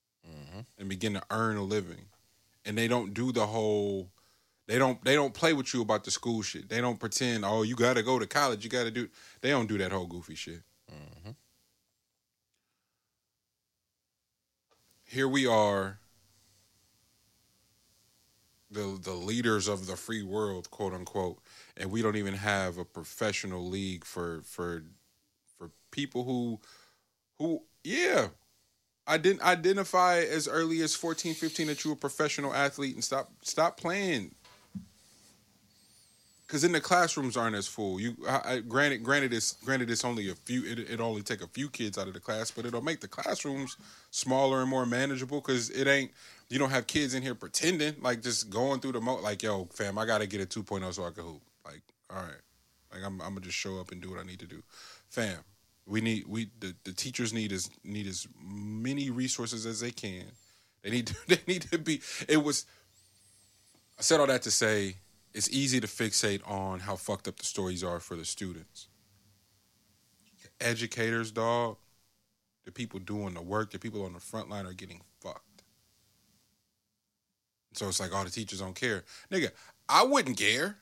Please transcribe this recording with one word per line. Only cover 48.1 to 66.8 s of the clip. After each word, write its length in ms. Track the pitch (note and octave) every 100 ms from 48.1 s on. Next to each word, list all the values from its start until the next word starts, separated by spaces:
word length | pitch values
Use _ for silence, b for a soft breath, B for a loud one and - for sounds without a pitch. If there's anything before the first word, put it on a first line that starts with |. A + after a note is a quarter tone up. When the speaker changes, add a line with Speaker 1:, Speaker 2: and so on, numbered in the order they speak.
| A#2
Speaker 2:
just 300 | A#2+ A2 A2
going 300 | A2 C3 C3+
through 100 | C3+
the 100 | B2
mo-, 140 | A#2 C3
like, 260 | G2+ G#2
"Yo, 240 | G#2+ G2+ F2
fam, 240 | - G2+ G2+
I 80 | A2
gotta 220 | G#2+ G#2
get 140 | G2+
a 40 | F#2+
two 160 | -
point 220 | G2 G2
oh 80 | F#2
so 140 | F2+ F2
I 40 |
can 140 | E2
hoop." 180 | E2+ D2+ - _ -
Like, 160 | D2 - _ -
all 60 | F#2+
right, 240 | F2 C#2 _ _ _ _ _
like, 100 | F#2
I'm, 160 | G2 F#2+
I'ma 180 | E2+ F#2+
just 180 | F#2 -
show 220 | G2+ F#2+
up 120 | F2+
and 80 | F2+
do 120 | F#2
what 80 | F2+
I 40 |
need 160 | F2+ F#2
to 80 | F2
do, 140 | D#2+ - B B B _
fam. 300 | - A2 E2+ - _ _ _ -
We 140 | G#2+
need, 260 | A2+ A2 -
we, 220 | A2 G#2+ -
the, 160 | G2 F2
the 100 | -
teachers 400 | F#2 B2 B2 A#2+
need 180 | A2+ G#2+
as, 180 | F#2+ F2+ -
need 220 | - G#2 G2
as 220 | F2+ - -
many 720 | F#2+ G#2 G#2 A2 A#2+ C#3+ C#3
resources 560 | A#2+ B2+ - A#2 A#2 A2+
as 140 | A2
they 120 | A#2+
can. 340 | A#2+ G#2+ F2+ F#2 - b b b b
They 80 | G2+
need 160 | B2 A2+
to, 80 | -
<laughs> 60 | -
they 120 | E3+ -
need 160 | F#3 -
to 80 | E3+
be. 220 | D#3 D3+ B B -
It 140 | D#3
was, 240 | D3 C3+ - b b _ _ _ _ _ _ _ _ _ _ -
I 60 |
said 160 | - D#3+
all 80 | C#3
that 160 | B2+
to 80 | A2+
say 460 | - A2 G#2+ G2 F#2+ - _ _
it's 160 | G#2+ -
easy 300 | C#3 C#3 B2+
to 60 | G#2+
fixate 600 | - A2+ - G#2+ G2 -
on 320 | G2 F#2+ F#2